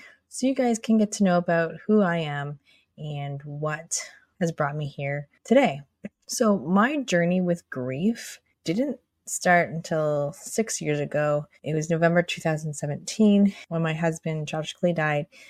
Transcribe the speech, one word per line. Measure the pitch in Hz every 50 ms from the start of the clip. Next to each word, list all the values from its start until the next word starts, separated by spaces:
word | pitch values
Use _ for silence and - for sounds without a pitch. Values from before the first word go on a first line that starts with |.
| - - - _ _ _
so | - - 247 262
you | 269
guys | 269 254 240 226 220
can | - - 226 220
get | 214 208 -
to | - 202
know | 185 175 175
about | 175 - 170 165 165 160 160 165 -
who | - 214 214 196
I | 175 170
am | 170 160 147 143 143 143 147 147 - _ _ _ _ _ _ _
and | - 151 151 147 143 143 143 139 139 143
what | 147 143 147 151 151 151 156 165 - - - - - - - _ _ _ -
has | 180 170
brought | 165 - 151 139 147
me | 151 151 143
here | - - 143 139 143 143 143 _ _ _ -
today. | - 233 269 269 185 139 143 - _ _ _ - - _ _ _
So | - - - 240 214 202 185
my | 117 156 185 202 214 269 311 294 247
journey | - 185 175 170 175 180 185
with | 180 175 170 175 - -
grief | - 131 127 127 131 139 180 220 233 - - - - - _ _ _ _ -
didn't | 160 165 220 277 294 - - _ _ _ _ _
start | - - - - 185 175 175 165 -
until | 151 165 - - 170 156 156 151 147 147 143 143 -
six | - - - - - 220 - - -
years | 165 151 147 147
ago. | 143 147 - 147 151 147 147 147 147 - _ _ -
It | - 156
was | 156 151 160
November | 165 160 170 165 170 175 175
two | - - -
thousand | - 165 156 151 156 156 143
seventeen | - - 147 143 - 160 - - - 214 208 202 202 202 196 - - - -
when | 165 165 165
my | 160 160
husband | 156 170 165 160 - - 165 156 156 151 143
tragically | - 156 151 - - - - 175 170
died | 165 156 151 147 147 147 - _ - -